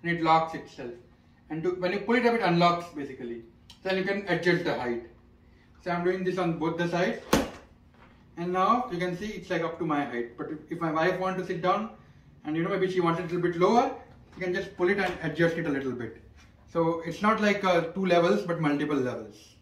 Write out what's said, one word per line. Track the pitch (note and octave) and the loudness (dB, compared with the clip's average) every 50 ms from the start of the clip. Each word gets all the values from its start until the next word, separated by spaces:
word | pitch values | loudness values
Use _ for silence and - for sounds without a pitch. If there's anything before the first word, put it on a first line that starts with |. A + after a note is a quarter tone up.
and | - E3+ | -2 -2
it | E3+ E3 | -2 0
locks | E3 D#3+ D#3+ D#3+ D#3+ E3 - | 2 4 4 4 4 0 -6
itself. | - - - - - B2+ A#2+ A#2+ - - _ - _ _ _ _ _ _ - | -12 -12 -14 -14 -12 -12 -12 -12 -14 -20 _ -20 _ _ _ _ _ _ -10
And | D#3 D#3+ | -8 -4
to, | E3+ F3+ | -2 -2
when | F3+ F3+ F3+ F3+ | -2 -2 -2 -2
you | G3+ G3+ | -2 -2
pull | - A3+ A#3 | 0 2 2
it | B3 A3+ | 4 4
up, | A#3+ | 4
it | A3+ - | 2 2
unlocks | F#3+ F3+ E3+ E3+ F3 F3 D#3+ - - - - | 2 2 4 6 6 4 4 2 -4 -10 -10
basically. | D3 C#3 - - - B2 A#2 A#2 A#2 - - - - - - - _ | -10 -10 -10 -10 -12 -10 -10 -10 -10 -14 -18 -20 -20 -20 -20 -20 _
Then | - F#3+ F#3+ F#3+ | -4 -2 -2 -2
you | F#3 | -2
can | G3 G3 G#3 G3+ - | -2 -4 -4 -2 -2
adjust | E3+ D#3+ - F3+ E3+ D#3+ - | -2 0 2 2 2 2 0
the | - B2+ - | -2 -4 -2
height. | A#2+ A#2+ A#2 A#2 - - - - - - - _ _ - - _ _ _ _ - - | -4 -4 -4 -6 -8 -14 -20 -20 -20 -20 -20 _ _ -20 -20 _ _ _ _ -10 -4
So | F3+ | -4
I'm | F3 F3 F3 | -2 0 0
doing | F3+ F#3 F#3+ F#3 | 0 0 0 -2
this | F3+ F3 F#3+ | -2 0 0
on | F3+ E3 D#3+ C#3+ | 0 0 0 0
both | D#3 D#3+ E3 E3+ | -2 -2 0 0
the | F3 E3+ | -2 0
sides. | F3 E3+ F3+ A3+ A#3 - - - - - - - - - - - - _ - - - - - - - - - - - - | 2 2 0 0 0 -4 -2 0 0 0 0 -2 -8 -16 -20 -20 -20 _ -20 -20 -20 -20 -20 -20 -20 -20 -20 -18 -10 -8
And | E3+ F3+ | -4 -2
now | F3+ F#3 F#3+ G3+ A#3 B3 B3 - | 2 2 4 4 4 2 2 -2
you | F3 | -2
can | E3+ F3+ F3+ E3+ | -2 -2 -2 -4
see | F3 G#3 | -6 -6
it's | A3 G#3 F3+ - - | -8 -8 -10 -6 -4
like | F#3 E3 | -2 -2
up | E3 D#3+ - - | -2 -2 -4 -4
to | E3+ | -2
my | D#3 D3+ C#3+ | -2 0 -2
height. | C#3+ C3 B2 A#2+ A#2 - - - | -2 -2 -4 -6 -6 -6 -8 -10
But | D3 - | -10 -8
if, | D#3 D3+ - - | -8 -12 -10 -10
if | E3+ E3 | -8 -4
my | E3 D#3+ | -2 -2
wife | D3+ D#3+ E3 F#3 F3 - | 0 2 2 2 0 0
wants | F#3 F#3 F#3 F#3 | -2 -2 -2 -4
to | F3+ | -4
sit | - F3+ E3 | -4 -6 -2
down, | E3 F3+ F#3+ G#3 A3 A3 - - - - - - - - - - - | 2 2 2 2 0 -6 -10 -16 -20 -20 -20 -20 -20 -20 -20 -12 -6
and | D3+ D#3 | -4 -2
you | E3 | -2
know, | E3+ F#3+ | 0 0
maybe | G3 F#3 F#3 F3+ | 0 0 0 0
she | - F3+ | 2 2
wants | E3+ E3 D#3+ - | 2 2 2 0
it | E3+ | -2
a | |
little | D#3+ F3 E3+ | -4 -2 0
bit | E3 E3+ E3 E3+ | 0 0 2 4
lower, | F3+ G3+ A3+ A#3+ C#4 - - - - - - - - - - D#3+ | 4 6 6 6 4 2 -2 -8 -14 -20 -20 -20 -20 -20 -12 -8
you | |
can | F#3 F3+ F3+ | -4 -2 -2
just | G3 - - - - | -2 -4 -6 -2 0
pull | F3 F#3 | 2 2
it | G3+ G3 | 2 2
and | F#3 F3+ E3+ - | 0 -2 -2 -4
adjust | E3 D3+ D3 D#3+ E3+ E3 E3 E3+ | -6 -6 0 2 2 2 2 0
it | D#3 | -2
a | D3+ | -2
little | C#3 C3+ C3+ C3 | -2 -2 -2 -4
bit. | A#2 A#2 A2+ A2 - - - - - - - - - - - - | -6 -6 -8 -10 -12 -16 -20 -20 -20 -20 -20 -20 -20 -20 -20 -4
So | - E3 E3 E3 E3+ E3 - | 0 2 2 2 0 -2 -4
it's | E3+ D#3 - | -8 -6 2
not | G3 G#3+ A3 G#3 | 2 2 4 4
like, | G#3+ G#3 G3+ G3+ | 4 2 2 2
uh, | G3 F#3+ F3 E3+ E3 - | 2 4 4 4 2 0
two | - G3 F#3+ | -4 -2 2
levels, | F3+ F3 F3 E3+ F3+ G#3 - - | 4 6 6 6 6 4 2 2
but | F3 E3+ D#3 | -2 -2 0
multiple | D#3 D3 C#3+ C#3+ D3+ C#3+ D3 | 2 0 2 0 0 0 0
levels. | C3+ B2+ B2 A2 A2 G#2+ - - - - - - _ | 0 0 -2 -4 -6 -10 -14 -16 -20 -20 -20 -20 _